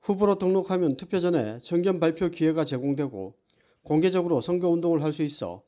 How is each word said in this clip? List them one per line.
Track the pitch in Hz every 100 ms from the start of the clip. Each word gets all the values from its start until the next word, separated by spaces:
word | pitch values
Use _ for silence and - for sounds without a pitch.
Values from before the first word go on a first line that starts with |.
후보로 | - 196 202 196
등록하면 | 185 190 185 185 170 131
투표 | - 190
전에 | 175 170 107 113
정견 | - 170 180 185
발표 | 165 160 180
기회가 | 175 160 160
제공되고 | 151 135 139 139 143 107 95 - _ _ _ _
공개적으로 | - 151 185 185 175 151
선거 | 117 175 175
운동을 | 170 170 165
할 | 156
수 | 151
있어 | 151 143 95 90